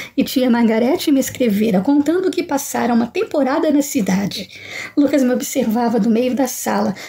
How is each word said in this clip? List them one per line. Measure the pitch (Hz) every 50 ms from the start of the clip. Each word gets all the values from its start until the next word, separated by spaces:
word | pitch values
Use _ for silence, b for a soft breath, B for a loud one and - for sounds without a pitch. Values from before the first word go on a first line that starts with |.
| B B B
e | 285 -
tia | - - 254 247 254
Margarete | 233 240 240 220 220 220 233 254 349 349 - 330
me | 277 269
escrevera | 262 - - - 254 226 196 202 214 233 180 190
contando | 185 285 285 294 285 302 339 381 381 370
que | - 349
passara | - - 285 277 - - - 240 233 233
uma | 240 226 240
temporada | 233 - 359 440 - - 302 269 247 277 311 320 311
na | 285 294
cidade. | 277 - - 262 190 190 185 196 202 170 - - 185 B B B B B B B B B B
Lucas | 294 285 277 302 277
me | 254 247
observava | 247 226 - - - 277 220 226 208 247 240 233 233 233
do | 196 233
meio | 214 226 254 254 240
da | 277 269 254
sala, | - - - 220 208 202 208 214 190 B B